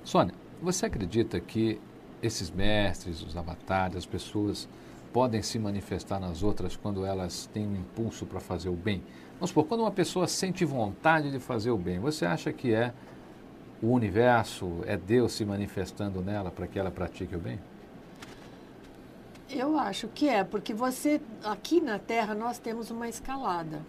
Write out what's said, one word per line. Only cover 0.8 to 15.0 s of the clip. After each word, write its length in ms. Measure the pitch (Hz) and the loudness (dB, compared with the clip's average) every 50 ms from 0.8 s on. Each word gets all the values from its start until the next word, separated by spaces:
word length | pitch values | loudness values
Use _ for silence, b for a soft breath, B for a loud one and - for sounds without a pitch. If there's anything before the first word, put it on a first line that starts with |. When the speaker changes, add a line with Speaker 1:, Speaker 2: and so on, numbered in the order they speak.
| - | 0
Speaker 1:
acredita 540 | 220 - - 101 85 90 113 110 - - 90 | 0 0 0 -2 2 4 2 2 4 2 -4
que 400 | 87 - - 110 110 110 107 - - - - - - - - - | -4 -2 0 2 2 2 2 -2 -6 -16 -18 -18 -18 -18 -14 -2
esses 300 | - 113 110 - 101 85 | -2 -2 -2 -2 -6 -4
mestres, 720 | 87 92 92 101 107 104 101 98 90 - - 92 85 78 | -2 4 4 6 6 6 6 4 2 0 -4 -8 -8 -6
os 160 | - 85 82 87 | -8 -8 -6 -6
avatares, 600 | 85 82 85 - - - 95 95 92 92 87 90 | -6 -6 -8 -10 -4 0 2 2 2 2 0 -4
as 80 | 85 | -6
pessoas 600 | - - 90 - - - 104 104 104 95 - - - B B B B B B B B - | -4 -6 -6 -6 -2 -2 0 0 2 0 -2 -6 -12 B B B B B B B B 2
podem 300 | 117 127 127 110 110 98 | 4 4 4 4 0 0
se 160 | - - 117 | 0 -2 -2
manifestar 600 | 107 101 101 101 - - 101 87 - - 101 95 | -2 0 -2 -2 -2 -2 -4 -4 -2 -2 -2 -2
nas 220 | 92 90 85 80 | -2 -2 -2 2
outras 340 | 95 104 98 - 92 92 - | 4 4 4 4 2 -2 -4
quando 300 | - - 107 101 95 95 | -4 -4 -2 -2 0 0
elas 420 | 95 98 95 92 92 - - - - - | 0 0 0 -2 -4 -4 -6 -10 -6 -4
têm 140 | 107 107 104 | -4 -2 -2
um 80 | 101 | -2
impulso 500 | 95 90 - - - 113 113 - - 101 | -4 -4 -6 -4 -2 -2 -2 -2 -4 -8
pra 140 | 85 - 92 | -6 -6 -8
fazer 300 | - - 95 85 82 92 | -4 -4 -4 -2 0 -2
o 40 | 90 | -2
bem? 300 | 87 87 110 101 87 - B B B B B B | 0 0 0 0 0 -4 B B B B B B
Vamos 160 | B - 175 | B -4 2
supor, 140 | - 156 151 | 4 4 4
quando 160 | - 233 226 | 4 2 2
uma 100 | 226 214 | 2 0
pessoa 360 | 196 196 170 - - 185 180 - | 2 2 0 2 2 0 0 2
sente 380 | - - - 185 170 - 180 | 0 0 0 -2 2 2 0
vontade 640 | 147 135 131 110 101 92 - - 156 160 160 147 143 | 0 2 0 0 0 -2 2 6 6 6 6 4 2
de 100 | 139 131 | -2 -4
fazer 300 | - - 127 117 101 123 | -4 -2 -2 0 2 2
o 80 | 120 101 | 2 2
bem, 220 | 87 90 90 90 | 2 0 -2 0
você 260 | 101 143 151 - 170 | 0 -2 0 0 2
acha 260 | 175 170 151 - 156 | 2 0 0 0 -2
que 220 | - - - 127 110 | -4 0 2 4 6
é 180 | 110 117 120 113 B B B B B B B B B B - - - - - - - - | 6 4 2 0 B B B B B B B B B B -18 -18 -18 -18 -18 -8 0 4
o 80 | 113 | 4
universo, 880 | 123 127 113 101 87 107 120 123 120 117 104 - - - 98 90 85 85 90 - | 6 6 4 4 4 6 8 8 8 6 4 2 -4 -4 -4 -4 -2 -2 -2 -2
é 100 | 101 | -2
Deus 360 | 92 | -2